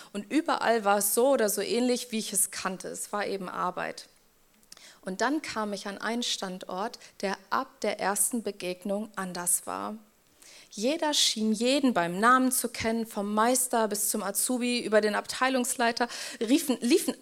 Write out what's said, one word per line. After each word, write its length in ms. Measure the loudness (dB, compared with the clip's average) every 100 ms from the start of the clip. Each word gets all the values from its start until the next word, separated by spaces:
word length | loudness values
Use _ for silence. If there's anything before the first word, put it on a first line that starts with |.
| -12
Und 160 | -10 -2
überall 560 | -2 0 2 2 2
war 140 | 4 2
es 160 | 2
so 140 | 4 4
oder 200 | 4 2
so 120 | 0
ähnlich, 500 | 0 2 2 0 -2
wie 80 | -6
ich 140 | -2
es 180 | -2 -2
kannte. 380 | -2 -6 -6 -8
Es 240 | -10 -6
war 120 | -4
eben 240 | -4 -4 -6
Arbeit. 600 | -4 -4 -4 -6 -8 -16 _ _ _ _ _ -20 -20 -20 -14
Und 160 | -8 0
dann 220 | 0 0
kam 300 | -4 -6 -6
ich 140 | -6 -8
an 120 | -6
einen 260 | -4 -4
Standort, 760 | -4 -4 -6 -8 -8 -6 -6 -8 -20 -6
der 180 | -4 -4 -2
ab 180 | -2 -2 -4
der 180 | -4 -2
ersten 420 | -2 0 0 -2
Begegnung 720 | -6 -6 -8 -6 -4 -4 -6
anders 500 | -8 -8 -4 -2 -2
war. 300 | -2 -6 -6 -10 -14 _ _ _ -20 -20 -16
Jeder 380 | -4 -2 0 0
schien 400 | 2 2 2 0
jeden 400 | 2 4 4 4
beim 260 | 2 2 4
Namen 320 | 6 6 4
zu 200 | 0 -2
kennen, 360 | -2 -2 -2 -4
vom 280 | -4 -2
Meister 540 | 2 4 2 2 2 0
bis 200 | 0 -2
zum 140 | -2
Azubi, 580 | -2 -2 0 0 0 0
über 220 | 4 4
den 120 | 4
Abteilungsleiter, 920 | 0 -4 0 2 2 0 0 0 0 -2 -4 -10 -4
riefen, 380 | 2 2 2 0
liefen 340 | 4 4 2 0